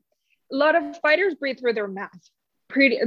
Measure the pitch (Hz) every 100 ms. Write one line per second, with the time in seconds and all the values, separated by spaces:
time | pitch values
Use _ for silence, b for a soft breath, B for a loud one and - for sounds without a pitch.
0 | _ _ _ _ - 269 302 330 294 285
1 | 302 311 392 294 277 254 247 226 202 190
2 | 202 175 _ _ _ _ - 269 277 -